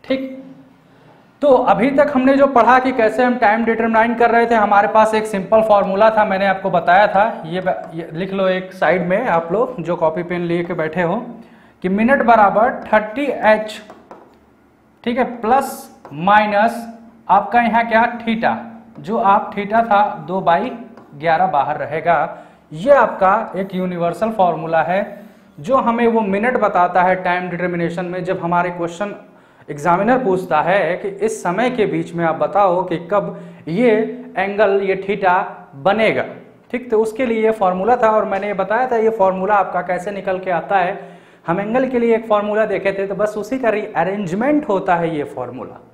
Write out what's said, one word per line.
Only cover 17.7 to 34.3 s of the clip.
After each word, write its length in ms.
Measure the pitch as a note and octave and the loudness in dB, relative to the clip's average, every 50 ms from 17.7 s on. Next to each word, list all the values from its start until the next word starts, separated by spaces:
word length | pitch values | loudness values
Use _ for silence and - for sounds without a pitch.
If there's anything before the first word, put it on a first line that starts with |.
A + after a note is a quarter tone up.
| G#3 A#3 A#3 A#3 | 0 0 0 2
क्या, 180 | A3 A3+ A#3 A#3 A#3 A#3 | 2 2 2 2 -2 -6
Theta, 380 | - A3+ A3 - F3 C3 A2+ A2 - - - - - - - - | -4 -4 -4 0 0 -2 -2 -2 -8 -14 -18 -20 -20 -20 -20 -16
जो 200 | C#3+ D#3+ A3 A#3 | -8 -4 -4 0
आप 320 | A3+ G3 G3 - - - - | 2 4 2 2 0 -4 -8
theta 260 | G3+ G3+ F#3+ G#3+ A3+ | -8 -6 0 0 0
था, 200 | A3+ A3+ G#3 G3 G#3 G3+ - E3+ D3+ D3 | 2 4 2 2 2 2 -2 -8 -8 -6
दो 120 | F3+ F#3+ | -6 -2
by 200 | E3 E3+ E3 F#3 A3 B3+ A#3+ - - - - - - - - | 2 2 2 2 0 -4 -8 -12 -16 -18 -20 -20 -20 -20 -16
ग्यारह 320 | C#3 D3 E3+ D#3+ D#3+ - | -4 0 0 2 2 2
बाहर 300 | D3 D3 C#3+ C3+ C#3+ D3+ | 2 2 0 0 -2 -4
रहेगा। 600 | D3 C#3 - D3 D#3+ D#3 E3+ E3+ D3+ D#3 - - - - - - _ _ _ | -6 -6 -6 -6 -4 0 0 0 0 0 -4 -8 -16 -18 -20 -20 _ _ _
ये 200 | D3+ D#3 F#3+ C#4 | -14 -6 4 4
आपका 600 | C#4+ C4+ A3+ - - - F#3+ F#3 G3 G#3+ - - - | 6 6 6 2 2 2 2 4 4 2 -2 -6 -6
एक 180 | F3+ G3 F#3+ F3+ | -8 -8 -6 -6
universal 560 | F#3 F#3 F#3 F3+ E3+ E3+ E3+ E3 - A3 A3+ | -6 -4 -4 -4 -2 -2 -4 -2 -2 -4 -4
formula 500 | A3 - F#3 F3 E3 D#3+ D#3+ E3 E3 D#3+ | 0 2 2 2 0 -2 -4 -2 0 0
है, 420 | D3+ D#3+ F3+ G3 A3 - - - - - - _ _ _ _ - | 0 0 -2 -2 -2 -4 -10 -18 -20 -20 -20 _ _ _ _ -14
जो 180 | C#3+ F#3+ C4 | -4 0 0
हमें 300 | B3+ G3 A#3 A#3 A#3 A#3 | 2 2 0 0 2 2
वो 140 | A#3 A3+ A3+ | 2 2 2
minute 360 | G#3+ G3 F#3+ G3+ A3 B3+ B3 | 0 0 -2 0 0 -2 0
बताता 460 | A3+ G#3+ G3 - F3+ F3+ F3 - F#3 | 0 0 0 2 2 0 2 2 2
है 120 | F3 F#3 F#3 | 4 4 2
time 340 | F#3 F3+ F3+ F3 F3+ F3+ F3+ | 0 0 -2 -2 -2 -4 -6
determination 540 | E3+ E3+ F3+ F3+ F3 E3+ E3+ D#3+ F3 F#3 F3+ | -6 -4 -4 -4 -2 -2 -4 -4 -4 -6 -8
में। 200 | F3 F3+ F#3 E3 | -6 -6 -6 -4
जब 160 | F3+ F#3 - | -4 -4 -4
हमारे 300 | E3 E3+ F3 F3 F3 F3+ | -2 -2 0 0 0 -2
question 440 | F3 E3+ E3+ E3+ F3 - G#3 G#3 G3 - - - _ - _ _ _ _ - - | -4 -6 -8 -8 -6 -8 -8 -8 -8 -14 -18 -20 _ -20 _ _ _ _ -14 -14
examiner 500 | D3+ C#3+ C#3+ F3 E3+ F#3 G3+ A3+ C4 - | -12 -4 0 0 2 2 2 2 2 2
पूछता 420 | E3+ F#3+ F#3 F3+ F3+ - E3 D3+ | 2 0 0 -2 -2 0 0 0
है 360 | D3+ E3 F#3+ G3+ E3+ D#3 F3+ | 2 2 2 2 2 0 -4
कि 120 | F3+ - G3 | -4 -6 -10
इस 340 | - - G3 A3 A3 - | -6 -4 -4 -4 -4 -4
समय 280 | - F3+ F3 G#3 A#3+ B3+ | -4 -4 -2 0 -2 -2
के 160 | B3 A#3+ G3+ | 0 0 -2
बीच 260 | F3 D#3+ D#3+ E3 E3+ E3+ | 0 0 -4 -6 -6 -4
में 100 | E3+ E3+ | -2 0
आप 100 | D#3+ D#3 | 0 0
बताओ 480 | D3+ D3+ D3 - G3 G#3 F#3 F3 F#3 F3+ | 0 -2 0 2 2 2 4 2 0 0
कि 140 | F3+ E3+ D#3 - - | -2 -4 -6 -4 -2
कब 280 | G3+ G3+ F3 G3+ - - - - - - - D3+ | -2 -2 -2 -2 -10 -12 -16 -18 -20 -14 -8 -4
ये 240 | E3 G3+ B3 A#3+ G#3+ - - - - - - - | 0 2 4 4 4 4 0 -2 -6 -12 -14 -8